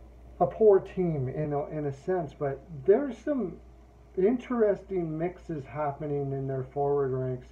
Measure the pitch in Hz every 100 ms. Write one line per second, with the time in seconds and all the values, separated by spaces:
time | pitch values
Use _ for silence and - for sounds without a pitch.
0 | - - - - 175 - 220 190 - -
1 | 175 151 127 143 151 143 147 156 147 135
2 | - 185 156 - 143 139 - 151 131 220
3 | 285 233 - 277 190 - - - - -
4 | - - 190 247 - 240 208 190 - 190
5 | 165 156 170 175 - 156 131 139 151 135
6 | 151 143 139 135 135 135 127 143 143 143
7 | 135 131 131 127 -